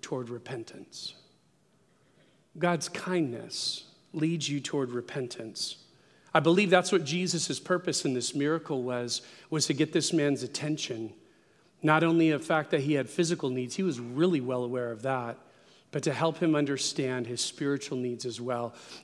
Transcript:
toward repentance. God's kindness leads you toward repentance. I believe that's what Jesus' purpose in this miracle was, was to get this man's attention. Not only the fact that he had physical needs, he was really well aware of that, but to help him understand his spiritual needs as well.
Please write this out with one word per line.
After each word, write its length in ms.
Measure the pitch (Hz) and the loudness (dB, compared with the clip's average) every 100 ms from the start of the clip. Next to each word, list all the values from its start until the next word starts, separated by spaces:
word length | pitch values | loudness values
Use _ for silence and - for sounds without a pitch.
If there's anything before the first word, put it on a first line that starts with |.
toward 300 | - 135 117 | -8 -6 -6
repentance. 800 | 120 - 120 113 - - - - - _ _ _ _ _ _ _ _ _ _ _ _ _ 160 | -10 -10 -10 -10 -16 -18 -14 -14 -14 _ _ _ _ _ _ _ _ _ _ _ _ _ 0
God's 320 | 175 170 - | 2 2 0
kindness 920 | - - 180 143 117 - - - - - - _ | -6 0 2 2 -2 -8 -6 -4 -6 -10 -20 _
leads 380 | 156 156 170 139 | -2 0 0 -2
you 100 | 143 | -4
toward 320 | - 147 127 | -2 -2 -2
repentance. 840 | 120 120 147 123 - 113 - - - - _ _ _ _ | -4 -6 -6 -6 -8 -10 -8 -8 -10 -18 _ _ _ _
I 60 | 160 | 2
believe 300 | 151 180 202 | 6 4 6
that's 220 | 180 180 | 6 6
what 120 | 190 | 2
Jesus' 560 | 147 170 185 175 - 135 | 2 -2 0 -2 -2 -4
purpose 460 | - 180 180 - 147 | -2 0 0 0 0
in 80 | |
this 200 | 123 120 | 0 -2
miracle 480 | - 143 160 165 139 | 0 0 0 -2 -4
was, 380 | 123 123 120 - - - - | -2 -2 -2 -6 -8 -20 -6
was 180 | 156 - | -2 0
to 60 | |
get 180 | 139 151 | 2 2
this 220 | 175 - | 2 2
man's 300 | 160 147 127 | 4 4 2
attention. 720 | 120 - 151 151 - 113 110 - _ _ _ _ _ _ | -2 -4 -4 -4 -4 -6 -8 -12 _ _ _ _ _ _
Not 200 | 156 156 | 4 6
only 280 | 165 165 165 | 6 6 6
the 80 | 147 | 4
fact 320 | - 160 147 | 2 0 2
that 100 | 151 | 0
he 120 | 139 | 2
had 160 | 143 123 | 2 0
physical 400 | - 165 175 139 | 0 0 0 -2
needs, 260 | 127 123 - | -2 -2 -2
he 80 | |
was 160 | 190 123 | -2 -2
really 420 | 120 127 180 156 | -4 2 4 2
well 220 | 123 127 | 0 -2
aware 280 | 123 127 120 | -2 -2 -4
of 100 | 113 | -4
that, 340 | 131 131 117 117 - - - - _ | -2 -2 -2 -8 -16 -20 -20 -20 _
but 120 | 151 | -4
to 100 | 143 | -2
help 240 | 123 165 156 | 0 0 2
him 180 | 170 151 | 2 4
understand 720 | 143 135 - - 131 127 117 | 2 0 -2 -2 -2 -2 -4
his 140 | 120 | -4
spiritual 560 | - - 143 139 - 131 | -6 -4 -2 -2 -4 -4
needs 280 | 123 117 127 | -4 -4 -6
as 140 | 113 | -6
well. 340 | 120 120 120 - - - | -4 -2 -4 -8 -18 -4